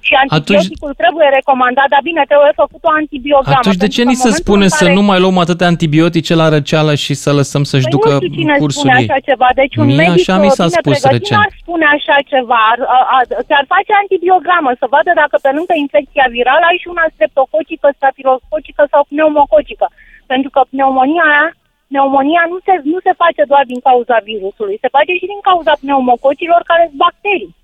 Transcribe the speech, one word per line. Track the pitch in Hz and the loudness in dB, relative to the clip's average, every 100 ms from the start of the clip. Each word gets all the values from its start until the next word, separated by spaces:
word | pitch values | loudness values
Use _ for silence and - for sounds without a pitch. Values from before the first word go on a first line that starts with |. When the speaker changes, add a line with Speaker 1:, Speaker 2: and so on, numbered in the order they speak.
| - | -2
Speaker 1:
Și | |
Speaker 2:
Atunci | 285 269 - | 0 0 -2
Speaker 1:
antibioticul | - 294 330 311 302 277 | 0 0 0 -6 -12 -2
trebuie | 330 311 294 269 | -2 2 2 2
recomandat, | 269 262 247 254 277 | 0 0 0 0 2
dar | 277 262 | 0 -2
bine, | 339 285 | -2 0
trebuie | 285 294 311 | 4 4 2
făcut | 285 - 330 | -2 -2 -2
o | 311 | -2
antibiogramă, | 302 285 247 285 269 254 | -4 -8 0 0 2 0
Speaker 2:
Atunci | 233 190 | 0 0
de | |
Speaker 1:
pentru | 208 - | -2 0
Speaker 2:
ce | |
Speaker 1:
că | 240 | 0
Speaker 2:
ni | 247 | 0
Speaker 1:
în | |
Speaker 2:
se | 254 | 0
Speaker 1:
momentul | 294 | 0
Speaker 2:
spune | 330 202 196 | 0 2 2
Speaker 1:
în | 185 | 2
Speaker 2:
să | |
Speaker 1:
care | 185 185 | 2 2
Speaker 2:
nu | 202 | 2
mai | 185 | 2
luăm | 185 185 | 2 0
atâtea | 170 175 175 | 0 0 0
antibiotice | 170 165 147 170 170 156 165 | 0 0 2 2 0 0 2
la | 160 151 | 2 2
răceală | 139 156 156 147 | 0 0 0 -2
și | - 143 | -4 -4
să | - 143 | -2 0
lăsăm | 135 143 143 | 0 -2 -2
să-și | 139 127 | 0 0
Speaker 1:
Păi | |
Speaker 2:
ducă | - 440 | 0 2
Speaker 1:
nu | 139 | 0
știu | 370 - | -2 -4
cine | 320 285 | 0 0
Speaker 2:
cursul | 208 - | 0 -2
Speaker 1:
spune | 277 254 | 0 2
Speaker 2:
ei? | 220 | 0
Speaker 1:
așa | 277 - | -4 -2
ceva, | 254 247 254 | 0 2 2
deci | 269 - | -2 0
un | 302 | 0
Speaker 2:
Mie | 139 | 2
Speaker 1:
medic, | 160 175 | 2 2
Speaker 2:
așa | 180 190 | 2 2
mi | 196 - | 2 2
s-a | 175 | 0
Speaker 1:
bine | 339 | 0
Speaker 2:
spus | - 139 | 0 0
Speaker 1:
pregătit | 269 120 | 2 0
Speaker 2:
recent. | 392 415 | 0 0
Speaker 1:
n-ar | 415 - | 0 -4
spune | - 339 302 294 | -10 -2 0 0
așa | 311 285 285 | 0 -2 0
ceva, | 277 233 240 220 | -4 0 0 2
ar, | 240 226 254 | 0 0 0
a, | 247 262 | 2 0
a, | 240 214 247 | 0 -4 -2
ți-ar | 285 277 | -2 0
face | 359 403 415 | -2 0 0
antibiogramă, | 403 381 349 370 294 349 294 247 | 0 -2 2 0 2 -2 -2 -4
să | 269 | 0
vadă | 294 320 330 | 0 0 0
dacă | 294 302 | 0 0
pe | 277 277 | -2 -2
lângă | 359 339 | -2 -4
infecția | 285 294 269 - 262 240 | 0 -2 -4 -2 -2 0
virală | 240 285 339 | 0 2 2
ai | 359 | 0
și | 349 | -4
una | 349 320 | -4 -4
streptococică, | _ 302 - 262 302 320 320 285 277 | _ -4 -2 -2 -4 -6 -2 -2 0
stafilococică | 269 269 262 262 - 311 - 302 294 | -4 -2 -2 -2 -4 -10 -10 -2 0
sau | 294 285 | 0 -2
pneumococică. | 294 311 302 285 622 - 453 185 _ - - _ | 0 0 0 2 0 0 -6 -6 _ -20 -20 _
Pentru | 254 269 | -6 -2
că | - 262 | -2 -2
pneumonia | 269 269 262 262 330 320 | 0 0 2 0 2 2
aia, | 294 311 - _ _ _ | 2 0 -4 _ _ _
pneumonia | 277 269 277 277 339 339 | -2 0 2 0 0 -2
nu | 359 - | -4 -2
se, | 370 277 | -2 -2
nu | 359 381 | -4 -2
se | 359 | 0
face | 339 320 294 | 0 0 0
doar | 277 262 | 2 0
din | 247 269 | -2 0
cauza | 254 233 233 208 | 0 2 -2 -2
virusului, | 220 190 - 208 208 | -10 -10 -8 -8 -6
se | 208 269 | -2 0
face | 302 359 | 0 -4
și | 370 | -6
din | 403 403 | -6 -2
cauza | 359 311 302 | 0 0 -4
pneumococilor | 269 277 254 240 269 294 330 339 339 | -2 -2 0 0 0 -2 0 0 2
care | 339 339 | 0 0
sunt | 277 349 | 0 -2
bacterii. | 359 403 381 180 _ | -2 -6 -6 -6 _